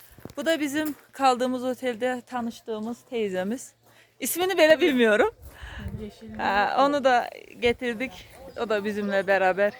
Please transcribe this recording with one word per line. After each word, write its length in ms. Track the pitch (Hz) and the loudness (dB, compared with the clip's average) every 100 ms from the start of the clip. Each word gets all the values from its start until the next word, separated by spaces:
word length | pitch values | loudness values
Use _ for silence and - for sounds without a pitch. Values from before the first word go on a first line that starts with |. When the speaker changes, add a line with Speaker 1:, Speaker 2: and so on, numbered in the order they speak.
| - - - - | -20 -20 -16 -6
Speaker 1:
Bu 80 | 285 | -2
da 140 | 320 | 0
bizim 360 | 294 294 311 269 - | 0 -2 -4 -6 -12
kaldığımız 520 | - 269 247 254 254 | 0 2 2 0 -2
otelde 580 | 254 240 254 220 247 247 | -4 -4 -4 -4 -4 -4
tanıştığımız 800 | - 254 233 - - 214 220 240 | -6 -6 -6 -8 -10 -8 -8 -10
teyzemiz. 720 | _ 240 208 185 190 262 - _ _ _ _ _ | _ -4 -2 -2 -2 -4 -8 _ _ _ _ _
İsmini 380 | - 330 370 370 | -6 -2 0 4
bile 240 | 311 320 | 6 6
bilmiyorum. 540 | 349 254 226 208 427 - - - - - 202 208 | 4 4 4 4 2 -2 -16 -18 -16 -14 -12 -10
Speaker 2:
Yeşil. 340 | 214 - 226 214 | -12 -16 -14 -4
Speaker 1:
Ha, 420 | 190 196 196 - | 0 2 2 2
onu 240 | 277 285 | 2 4
da 260 | 254 240 - - - 202 | 4 2 0 -8 -20 -2
getirdik. 680 | 240 233 247 214 254 - - - - - | -2 0 -4 -4 -6 -10 -20 -20 -16 -8
O 100 | 220 | -2
da 160 | 214 208 | -2 -2
bizimle 420 | 208 202 196 190 | -2 -2 0 2
beraber 460 | 190 190 185 202 | 4 4 2 0